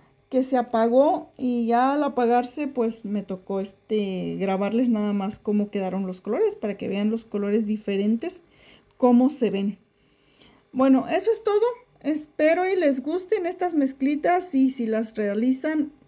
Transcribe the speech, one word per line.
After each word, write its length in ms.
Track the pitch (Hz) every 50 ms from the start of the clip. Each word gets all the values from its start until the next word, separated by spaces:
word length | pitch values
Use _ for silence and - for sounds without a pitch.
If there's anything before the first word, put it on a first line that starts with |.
| _ _ _ _ _ _
que 140 | - 254 262
se 120 | 262 269
apagó 760 | 247 233 240 - 226 226 233 233 262 277 311 370 - - - _
y 300 | - - 254 247 240 233
ya 280 | 226 233 233 254 269 285
al 100 | 294 294
apagarse, 640 | 285 285 254 247 233 240 240 247 247 - 311 294 262
pues, 380 | - 262 226 226 226 - -
me 180 | 196 208 208 196
tocó, 360 | - 190 185 - - 196 196
este, 760 | 196 196 - _ _ - 220 214 202 196 190 180 175 170 170 170
grabarles 500 | 185 190 190 190 202 202 214 233 262 240
nada 240 | 226 208 208 208 208
más 260 | 202 190 196 - -
cómo 300 | - - 208 208 202 208
quedaron 340 | - 202 190 185 185 190 196
los 160 | 185 180 185
colores, 340 | - 202 214 330 440 415 403
para 220 | - - 208 196 -
que 100 | - -
vean 220 | 190 202 208 214
los 160 | 220 226 -
colores 400 | - - 208 202 202 208 233 220
diferentes, 800 | 208 214 208 - - 196 196 202 208 226 233 - 349 - - - _ _ _ _ - - - _ _ _ -
cómo 320 | - 247 247 240 254 262
se 200 | - - 240 202
ven. 300 | 175 196 196 208 202 - _ _ _ _ _ _ _ _ _ _ _ _ - - _ _ _ _
Bueno, 360 | - 254 262 269 262 262 - -
eso 220 | 277 370 - 453
es 120 | 453 427 -
todo. 220 | 415 403 415 440 480 480 - - _ _ _
Espero 680 | - 269 311 302 - - _ - 302 311 330 349 370 370
y 80 | 392
les 260 | 370 339 285 269 269
gusten 440 | 254 294 330 359 359 - 440 415 349
estas 300 | 339 370 - 359 359 339
mezclitas 800 | 302 277 262 269 - 262 277 302 294 - 339 349 370 359 - -
y 140 | 269 262 262
si 180 | 262 - 233 220
las 280 | 220 214 226 220 -
realizan, 760 | 220 214 202 202 214 233 254 262 262 - 311 320 311 294 - - _ _